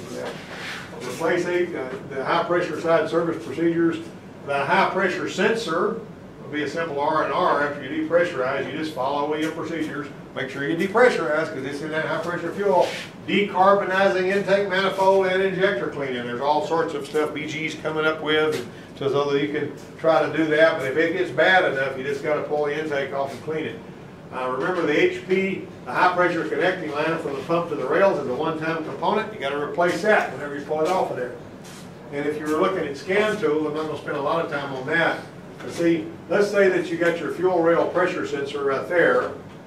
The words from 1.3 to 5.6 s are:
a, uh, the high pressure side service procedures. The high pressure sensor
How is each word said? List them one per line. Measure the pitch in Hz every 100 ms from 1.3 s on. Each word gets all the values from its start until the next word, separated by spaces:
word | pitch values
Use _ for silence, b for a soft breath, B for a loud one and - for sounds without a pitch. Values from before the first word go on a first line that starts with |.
| 175 180
a, | 175
uh, | - - 127 - 135
the | 139
high | - -
pressure | - 175 175 151
side | 165 165 135
service | 165 165 160
procedures. | - - 170 165 165 - - - - - 139
The | 143
high | 143 190 175
pressure | 185 190 160 139
sensor | - 214 226